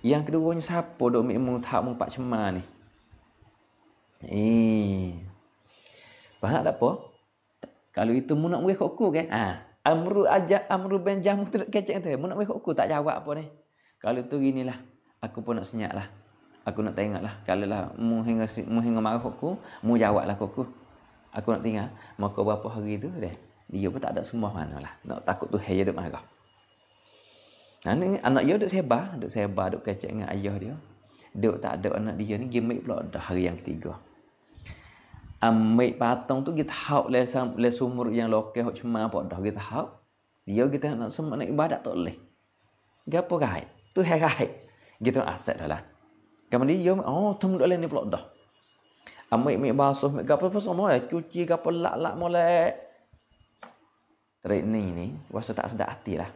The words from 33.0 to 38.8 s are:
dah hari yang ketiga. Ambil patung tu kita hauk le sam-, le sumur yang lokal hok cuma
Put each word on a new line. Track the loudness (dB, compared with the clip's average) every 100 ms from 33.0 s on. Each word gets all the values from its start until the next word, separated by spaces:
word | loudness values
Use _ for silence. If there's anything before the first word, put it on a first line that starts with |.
dah | -4 -8
hari | -4 0 0
yang | -2
ketiga. | -8 -8 -8 -10 -16 _ _ _ _ -20 -18 -18 -20 -20 _ -20 -20 2
Ambil | 4 6 6 6 4 4
patung | 2 2 0 -2 0
tu |
kita | -2 -2
hauk | -4 0 2 4
le | 2 2
sam-, | 0 -2 2
le | 2
sumur | 2 -2 0 0
yang | 0 2
lokal | 2 0 -4 -4
hok |
cuma | -4